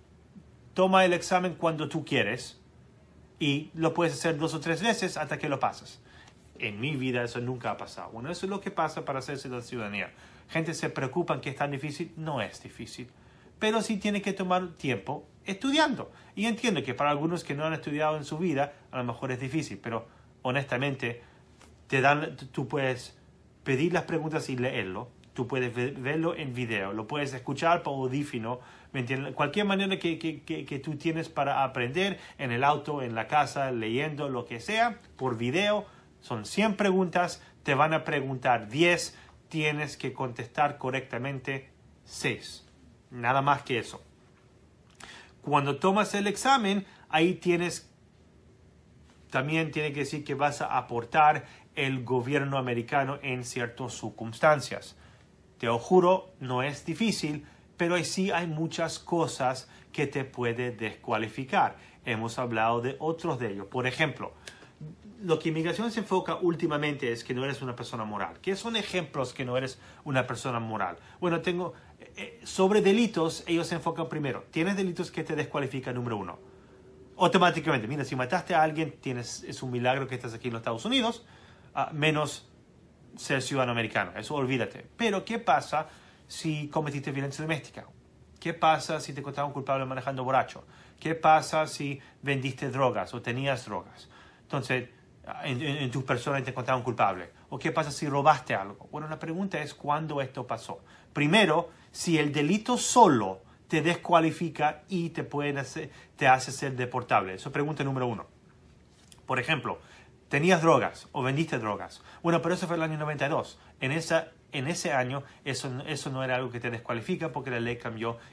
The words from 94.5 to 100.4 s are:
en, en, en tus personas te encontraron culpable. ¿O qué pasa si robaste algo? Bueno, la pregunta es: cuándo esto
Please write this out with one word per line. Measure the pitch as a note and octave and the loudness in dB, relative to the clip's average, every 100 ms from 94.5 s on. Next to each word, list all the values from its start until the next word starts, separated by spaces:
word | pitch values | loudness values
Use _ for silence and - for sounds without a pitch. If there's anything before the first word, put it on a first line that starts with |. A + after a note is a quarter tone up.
| C#3+ B2+ C3 A#2+ - - - - - | -4 0 -2 -2 -12 -20 -18 -14 -8
en, | D3+ B2 | -4 -4
en, | D#3 C#3+ | -2 -2
en | C3 | -2
tus | B2 | -2
personas | B2 B2 D3 C#3 | -2 -2 0 -2
te | B2+ | -2
encontraron | B2+ A#2+ C3 | -4 0 0
culpable. | B2 A2 G#2+ F#2 E2+ - - | 0 2 2 0 -6 -16 -12
¿O | C3+ | -6
qué | E3 | -2
pasa | D#3+ D3 | -2 -2
si | C#3 D3+ | -4 -2
robaste | C#3+ C#3+ D3 - A2+ | 4 6 4 4 -2
algo? | G2 G#2 - | -2 -10 -12
Bueno, | D3 D#3 | -10 -8
la | D#3 | -8
pregunta | D#3+ E3 G3 E3+ | -6 -4 -4 -4
es: | D3 | -6
cuándo | - C#3+ D3 D#3+ D3 | -6 -2 -2 0 -4
esto | B2+ - | -4 -6